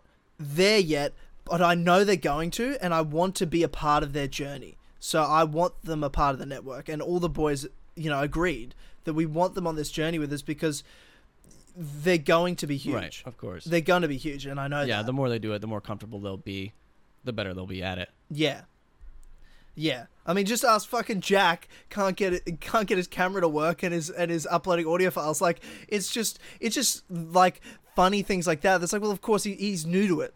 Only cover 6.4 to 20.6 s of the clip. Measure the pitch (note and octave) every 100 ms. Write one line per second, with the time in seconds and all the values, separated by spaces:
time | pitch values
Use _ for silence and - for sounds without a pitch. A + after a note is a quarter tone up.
6.4 | C#3 C3+ C3+ C3 C#3+ D3+ D3+ F3 E3+ D3
7.4 | D3+ C#3+ - - - - D#3 C#3+ D3 D#3+
8.4 | F3+ C3+ B2 - - - - D#3 E3 D#3
9.4 | F#3 G3 E3+ D#3 D3+ - D#3 E3+ D3 C#3+
10.4 | - D3 E3 C#3 - - - - _ _
11.4 | - - - F3+ D#3 D3 D#3+ F3 C#3+ E3+
12.4 | F3+ F3+ D3 C#3 C#3+ A2+ F2 - - A#2
13.4 | A2+ F2+ - E3+ D#3 F3+ E3 C3+ D#3 C#3
14.4 | C#3 C#3 C#3 D3 C#3 G#2+ G#2+ C3+ C3 A#2
15.4 | G#2+ G#2 G#2+ G#2+ - G2+ G#2 G#2+ G2+ F#2+
16.4 | F#2 G2 F#2+ - _ _ _ _ B2+ A2+
17.4 | G2 F#2 F#2 F#2 F#2 F#2 F2+ _ _ D3
18.4 | D3+ C3 - _ _ _ - - - -
19.4 | - - - - D#3 B2 A#2 _ - F3+
20.4 | G3+ A#3